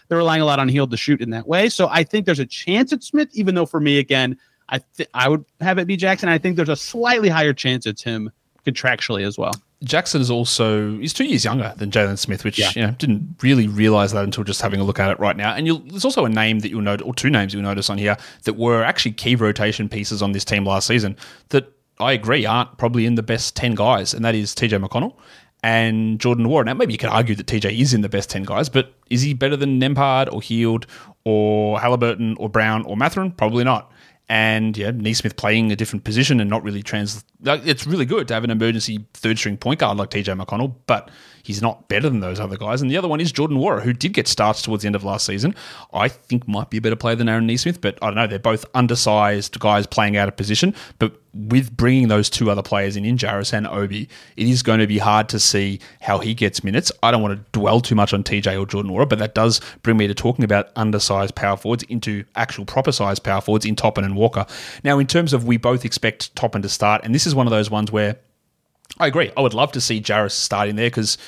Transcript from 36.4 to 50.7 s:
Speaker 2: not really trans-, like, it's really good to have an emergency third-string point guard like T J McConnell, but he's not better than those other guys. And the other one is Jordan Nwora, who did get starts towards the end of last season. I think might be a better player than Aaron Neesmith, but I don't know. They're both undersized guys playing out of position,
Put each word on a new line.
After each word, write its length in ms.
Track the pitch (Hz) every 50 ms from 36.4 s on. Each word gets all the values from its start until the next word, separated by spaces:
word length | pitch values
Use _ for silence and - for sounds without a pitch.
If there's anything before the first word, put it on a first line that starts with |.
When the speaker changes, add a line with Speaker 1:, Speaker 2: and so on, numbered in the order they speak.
| 104 101
Speaker 2:
not 140 | 113 117 -
really 180 | 104 101 101
trans-, 440 | 101 - - 104 104 104 107 107 - _ _ _
like, 260 | - 135 147 156 127
it's 180 | 170 139 123 -
really 200 | 143 175 180 131
good 240 | 127 196 214 139 117
to 40 | 117
have 120 | 113 117
an 40 | 117
emergency 560 | 110 110 113 113 113 113 - - 110 104 107 - -
third-string 440 | - - 113 113 113 - 104 101
point 240 | - - 123 147 147
guard 160 | 139 110 101
like 120 | 104 98 -
T 140 | - 104 98
J 80 | 98
McConnell, 420 | 95 95 95 - 101 107 131 139 123 - _
but 240 | - 117 104 - - - - - - - - -
he's 180 | - 101 101
not 280 | 110 113 107 - _ -
better 180 | 101 107 139
than 120 | 151 127 107
those 180 | 92 90 92 104
other 160 | 107 98 95
guys. 260 | 95 107 107 120 131
And 80 | 143 127
the 60 | 139
other 100 | 185 185
one 120 | 170 151 151
is 120 | 170 160
Jordan 260 | 127 - 147 156 143
Nwora, 240 | 131 147 202 151 104
who 120 | 107 123 120
did 200 | 123 - 185 208
get 140 | - 110
starts 340 | - - - 107 107 107 -
towards 220 | - 113 110 101 104
the 40 |
end 80 | 104 101
of 80 | 98 98
last 220 | 98 98 98 -
season. 280 | - 101 98 117 170 202 - - - - - - -
I 160 | - 92 107
think 400 | 127 - - _ - 123 123 123
might 220 | - 104 104 107 -
be 80 | -
a 40 | 110
better 140 | 113 113 113
player 200 | 110 - 117 117
than 120 | 117 120
Aaron 200 | 113 110 113 113
Neesmith, 340 | 113 117 123 - 170 170 -
but 160 | - 101 95 -
I 40 | 110
don't 80 | 107 101
know. 120 | 110 117
They're 120 | 104 104 98
both 240 | - 117 110 107 - - -
undersized 880 | 127 123 113 120 117 - 110 107 107 104 104 104 101 101 - - -
guys 260 | - 104 104 104 104
playing 280 | - - - 107 101 104
out 100 | 101 101
of 100 | 98 -
position, 380 | - 98 104 107 - - 190